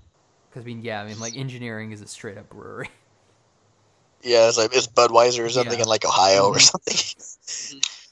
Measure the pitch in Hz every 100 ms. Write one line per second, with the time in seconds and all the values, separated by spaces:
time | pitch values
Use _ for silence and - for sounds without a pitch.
0 | _ _ _ _ _ 131 117 117 113 107
1 | 104 107 113 120 135 123 120 110 110 107
2 | 101 - 113 101 - 104 - 104 - _
3 | _ _ _ _ _ _ _ _ _ _
4 | _ _ 123 117 113 113 113 127 123 -
5 | 120 117 120 123 117 127 120 120 113 107
6 | 90 95 95 98 98 95 - 185 - -
7 | - - - - - - - 139 - -
8 | -